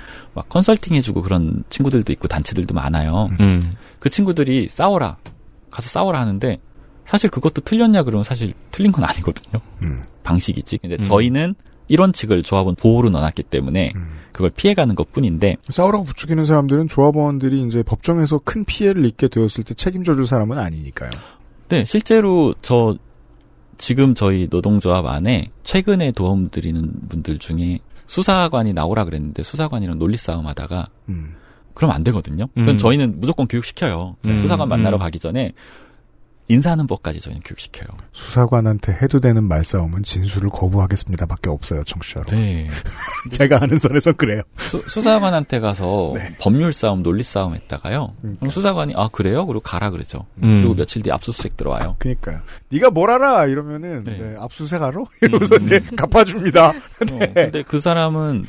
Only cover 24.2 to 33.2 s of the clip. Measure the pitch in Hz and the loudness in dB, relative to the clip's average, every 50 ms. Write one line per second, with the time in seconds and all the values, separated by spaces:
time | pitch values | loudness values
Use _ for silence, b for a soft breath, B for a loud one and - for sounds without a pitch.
24.2 | 104 98 95 92 90 - - 90 87 101 104 101 - 92 90 92 82 62 65 73 | 2 2 2 2 0 0 0 0 2 2 2 2 4 2 2 2 0 -2 -2 -2
25.2 | 85 110 127 98 - - - - - - - 190 185 214 202 185 165 139 117 - | 0 0 0 0 -2 -6 -10 -14 -6 -2 0 0 2 2 2 2 2 0 0 0
26.2 | 95 92 98 95 92 87 - - 82 82 80 82 80 78 - - - - - 80 | 0 0 2 0 0 -2 -4 -6 -4 -4 -2 -2 -4 -4 -6 -10 -10 -8 -8 -6
27.2 | 76 - 78 76 - - 82 82 87 87 90 - - b b b b - - - | -4 -4 -6 -6 -6 -6 -4 -2 -2 -2 -4 -4 -8 b b b b -6 -4 -2
28.2 | - - 190 185 175 160 165 123 113 107 95 82 76 85 104 113 101 82 82 76 | 0 2 2 2 2 2 0 0 0 0 0 0 -2 0 0 0 -2 -2 -4 -6
29.2 | 73 73 73 - 78 - - 143 160 151 127 117 101 87 82 78 82 87 110 117 | -6 -6 -8 -8 -10 -8 -6 -4 -4 -4 -4 -4 -4 -4 -2 -2 0 0 0 -2
30.2 | - - 82 82 76 73 73 - 71 - 92 90 80 - - _ _ - 95 85 | -4 -4 -4 -4 -6 -6 -8 -8 -8 -6 -6 -6 -8 -8 -14 _ _ -10 -8 -8
31.2 | 78 78 82 b b b b b b b - - 160 151 - 73 80 113 113 98 | -10 -12 -14 b b b b b b b -2 0 0 2 2 2 0 0 0 0
32.2 | - - 73 82 110 131 - 113 113 - 135 104 101 113 127 147 139 117 95 82 | -2 -4 -4 -6 -6 -4 0 2 4 4 4 4 4 4 4 4 2 0 0 -2